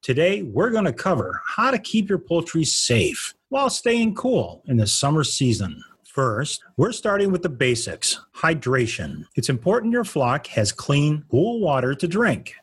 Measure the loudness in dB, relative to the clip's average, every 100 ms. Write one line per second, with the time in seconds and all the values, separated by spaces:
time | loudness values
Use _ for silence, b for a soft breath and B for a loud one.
0 | -2 2 2 2 -4 0 0 2 0 0
1 | 0 0 -2 -6 -6 -2 0 0 0 -2
2 | 0 -2 0 -2 0 -2 0 0 2 2
3 | 2 -2 -10 -12 _ -2 0 0 0 2
4 | 0 0 0 0 0 -8 0 2 2 2
5 | 2 2 0 0 0 2 -2 -8 -18 _
6 | _ -2 -2 0 -4 -8 B 0 0 0
7 | -2 0 2 0 -2 0 0 0 -2 -4
8 | -4 -4 -8 -4 0 0 0 0 0 -2
9 | -8 -10 -8 -4 -2 0 2 0 2 -2
10 | -2 0 0 0 -2 -2 0 -2 0 2
11 | 2 0 0 2 2 0 0 2 0 -2
12 | -2 2 2 0 -6 -20